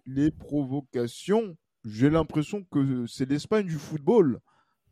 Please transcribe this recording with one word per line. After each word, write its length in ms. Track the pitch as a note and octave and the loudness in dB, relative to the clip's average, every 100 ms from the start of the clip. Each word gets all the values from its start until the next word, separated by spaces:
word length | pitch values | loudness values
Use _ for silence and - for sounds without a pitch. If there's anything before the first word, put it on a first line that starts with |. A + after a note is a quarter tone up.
| - | -6
les 240 | C3+ D3+ | 0 0
provocations. 1300 | D#3 - D3 C3 C#3 C3+ B2 A#2+ - - G#3+ G#3+ D#3+ _ _ A2+ | 0 -6 -4 -2 -6 -4 -4 -4 -6 0 0 0 -10 _ _ -12
J'ai 240 | G#2+ C#3 | 2 4
l'impression 560 | D#3+ D#3 D#3 D3 G#3 F#3 | 4 0 -2 -4 -6 -4
que 360 | D3 C3+ B2+ A#2 | -2 0 -2 -6
c'est 200 | - C3 | -6 -2
l'Espagne 380 | D3 - A3 F#3+ | -2 0 0 0
du 120 | D#3 | -6
football, 640 | - D3+ C#3+ A#3 D#3 A2+ - _ _ _ _ | -6 -2 4 6 6 2 -8 _ _ _ _